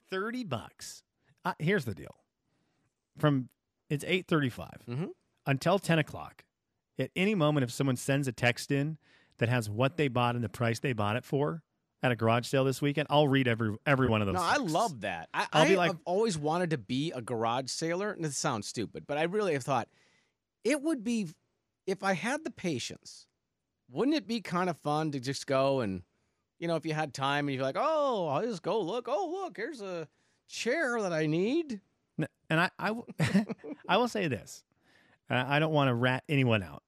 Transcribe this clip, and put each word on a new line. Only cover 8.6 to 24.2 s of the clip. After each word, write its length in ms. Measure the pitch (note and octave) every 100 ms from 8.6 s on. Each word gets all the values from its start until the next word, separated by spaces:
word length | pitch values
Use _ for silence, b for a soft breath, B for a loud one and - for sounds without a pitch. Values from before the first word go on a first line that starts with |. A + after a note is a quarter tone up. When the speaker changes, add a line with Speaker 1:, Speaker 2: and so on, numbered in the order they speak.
| -
Speaker 1:
in 260 | C#3 D3 D#3+ b b b b
that 120 | A2+
has 200 | B2 G#2
what 280 | G#2 C3+ -
they 100 | D3
bought 280 | A#2+ B2 A#2+
and 80 |
the 60 | A2+
price 300 | - A#2 A#2
they 140 | D3
bought 220 | A#2 G#2 A2+
it 100 | -
for 360 | C#3+ D3 E3 _ _ _ _
at 80 | C3
a 40 | A#2
garage 300 | A2+ A#2 A#2
sale 160 | C3+
this 180 | C3+ C3
weekend, 260 | C#3+ C#3+ D3
I'll 180 | D3 D3+
read 200 | C3+ B2
every, 280 | A2+ A2+ G#2 -
every 220 | C3+ B2+
one 140 | A2
of 60 | G2+
those 80 | F#2
Speaker 2:
No, 60 |
I 120 | F3 C4
Speaker 1:
texts. 140 | A3+
Speaker 2:
love 300 | D#3 A3+ C3
that. 260 | G2+ E2+ D#2+
I, 140 | D#3 D#3+
Speaker 1:
I'll 140 | D3+ E3
be 60 |
Speaker 2:
I 40 | F#3+
Speaker 1:
like 140 | F3
Speaker 2:
have 80 | F3+ -
always 320 | F#3 A3+ E3
wanted 320 | D3 E3+ F3+
to 60 | D3+
be 340 | G2+ B2+ D#3
a 100 | B2+
garage 480 | A2+ A#2 A2+ A#2+ B2+
sailor, 420 | - E3 F3 G#3
and 120 | - D#3+
it 80 |
sounds 340 | C3 D#3 A#2 G2+
stupid, 380 | - F#2+ - D#2+
but 100 | C#3+
I 60 |
really 300 | E3+ G#3 G#3
have 100 | C#3+
thought, 240 | B2+ C3 G#2+ b b b b b _ _
it 180 | G#3+ D4
would 220 | C#4+ D4+
be, 260 | G#3 A#3 F#3 - _ _ _ _ -
if 160 | F#3+
I 100 | G3
had 300 | F#3 G3+ D4
the 80 | D#4+
patience, 760 | - F#3 C3+ - - - - - _ _ _ _ _ _
wouldn't 260 | B2+ B3
it 120 | D#4